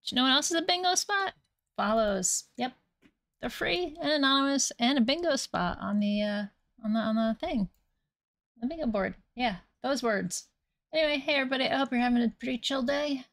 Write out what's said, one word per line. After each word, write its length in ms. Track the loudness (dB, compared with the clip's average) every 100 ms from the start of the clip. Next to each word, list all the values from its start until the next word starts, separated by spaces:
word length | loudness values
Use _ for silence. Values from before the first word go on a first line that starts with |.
| -2
Do 100 | 2
you 0 |
know 80 |
what 100 | 4
else 180 | 2 2
is 60 | 0
a 40 |
bingo 320 | 0 0 2 0
spot? 380 | 0 0 0 -6 _ _ _ -4
Follows. 680 | 0 2 2 0 0 -2 -6 -6
Yep. 160 | -8 -8 _ _ _ _ _ _
They're 80 | -8
free 460 | -4 -2 0 -2 -4
and 120 | -2
anonymous 600 | 2 4 4 2 0 -2 0
and 180 | 2 2
a 40 |
bingo 340 | 2 2 0 0
spot 400 | -2 -2 -2 -2
on 180 | -2 0
the, 220 | 0 0
uh, 220 | -2 -4 -6 _ _ _
on 100 | -2
the, 60 | 0
on 160 | 2 2
the 220 | 0 0
thing. 300 | -2 -2 -2 _ _ _ _ _ _ _ _ _
The 60 | -6
bingo 180 | -2 -2
board. 300 | 0 -2 -6 _ -4
Yeah, 200 | -2 -2 _ _
those 220 | -2 0
words. 420 | 0 0 -2 -6 -10 _ _ _ _
Anyway, 260 | 0 2 0
hey 160 | 0 0
everybody, 300 | 0 0 0
I 120 | 0
hope 140 | 0
you're 100 | 2
having 200 | 2 4
a 120 | 2 -2
pretty 180 | -6 -4
chill 240 | -2 -2
day. 420 | 0 0 0 -4 -6